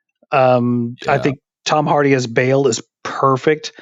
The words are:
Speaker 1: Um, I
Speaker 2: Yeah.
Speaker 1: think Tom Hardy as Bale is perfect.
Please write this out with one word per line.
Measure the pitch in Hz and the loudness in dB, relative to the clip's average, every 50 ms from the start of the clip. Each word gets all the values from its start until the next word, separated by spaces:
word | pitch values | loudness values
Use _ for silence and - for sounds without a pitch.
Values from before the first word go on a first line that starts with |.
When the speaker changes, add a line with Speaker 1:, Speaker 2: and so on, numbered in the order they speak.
| _ _ _ _ _ _ | _ _ _ _ _ _
Speaker 1:
Um, | - 135 131 127 127 123 120 123 123 120 117 117 127 - - | 0 2 4 4 2 2 2 0 -2 -2 -4 -6 -8 -8 -4
I | 160 143 | -2 -2
Speaker 2:
Yeah. | 131 127 | 0 0
Speaker 1:
think | 147 135 - _ _ _ _ _ | -2 -4 -4 _ _ _ _ _
Tom | - 156 151 151 | -2 -2 0 0
Hardy | 143 143 147 143 139 135 | 0 0 2 2 2 2
as | 131 123 | 0 0
Bale | 117 113 135 127 127 135 135 139 | -2 -2 -2 0 2 2 2 2
is | 131 110 - - _ _ _ _ | 0 -2 -2 -8 _ _ _ _
perfect. | - - - - 135 135 127 - 156 156 151 - - - - | -12 -6 -2 0 0 0 2 0 0 -2 0 -4 -14 -16 -18